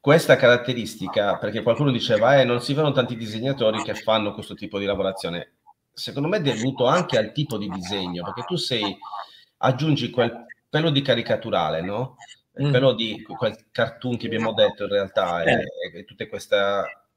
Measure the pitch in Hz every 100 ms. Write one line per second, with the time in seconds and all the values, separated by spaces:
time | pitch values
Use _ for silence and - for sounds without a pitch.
0 | - 160 - 127 123 120 - 127 104 -
1 | 92 - 101 85 104 107 92 117 147 120
2 | - 110 113 139 123 120 120 143 151 131
3 | 120 117 113 110 127 131 113 110 104 104
4 | - 110 104 104 101 - 101 101 98 98
5 | 95 95 87 85 - _ _ _ _ -
6 | - 113 151 208 143 110 123 131 127 165
7 | 175 120 107 - 147 110 101 95 90 101
8 | 90 87 87 - - 175 - 120 101 92
9 | - - - - _ _ 123 123 156 139
10 | 120 - 117 - - - _ 151 165 139
11 | 139 117 117 113 113 101 80 78 90 104
12 | 131 - - - _ - 143 131 135 110
13 | 113 101 - - 117 107 _ - 117 -
14 | 127 120 117 110 113 104 104 - 101 101
15 | 98 - 92 85 82 85 - - 87 85
16 | - - 113 101 - 104 98 101 90 -
17 | _